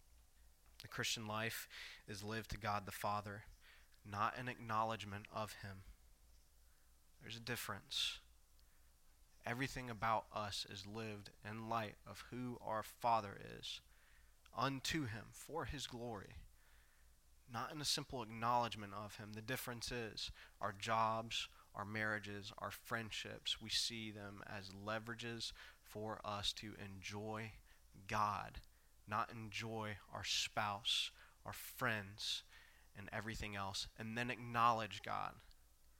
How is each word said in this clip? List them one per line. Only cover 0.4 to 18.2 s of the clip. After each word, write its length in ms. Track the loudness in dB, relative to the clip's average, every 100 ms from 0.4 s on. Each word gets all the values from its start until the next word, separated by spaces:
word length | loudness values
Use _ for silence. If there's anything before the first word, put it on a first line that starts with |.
| -20 -20 -18 -14
The 80 | -6
Christian 360 | 0 0 0 0
life 440 | 2 2 0 -6 -10 -10 -10 -8
is 160 | -4
lived 300 | -2 -2 -2
to 60 | 0
God 280 | 2 2 0
the 60 |
Father, 520 | 2 4 4 2 -6 -10 -18 -20 -20 -20 -18 -4
not 320 | 2 2 2
an 120 | -2
acknowledgement 760 | -4 2 4 4 2 -2 -6 -4
of 220 | -2 -2 -4
him. 220 | -8 -10 -12 -18 -20 -20 -20 -20 -20 -20 -20 -20 -20 -20 -20 -14
There's 160 | -10 -4
a 20 |
difference. 800 | -2 0 -2 -4 -2 2 2 0 -10 -20 -20 -20 -20 -20 -20 -20 -20 -20 -20 -8 -2
Everything 440 | 0 0 -2 -6
about 360 | 0 4 4 2 -2
us 300 | -2 -2 -4
is 160 | -6 -6
lived 440 | -4 -4 -4 -10 -10 -6
in 200 | -4 0
light 260 | 0 0 -6 -12
of 200 | -12 -8
who 300 | -4 -4 -4 -2
our 180 | 0
Father 560 | -2 2 6 6 4 -6 -8 -8
is, 220 | -6 -8 -10 -20 -20 -20 -20 -20 -6 2
unto 500 | 2 2 0 2 2
him, 200 | -2 -8
for 340 | -12 -6 -4 -2
his 220 | -4 -4
glory, 480 | -4 -4 -4 -6 -12 -14 -18 -20 -20 -20 -20 -20 -20 -20 -20 -8
not 200 | -4 -4
in 80 | 0
a 60 | 2
simple 380 | 2 0 -4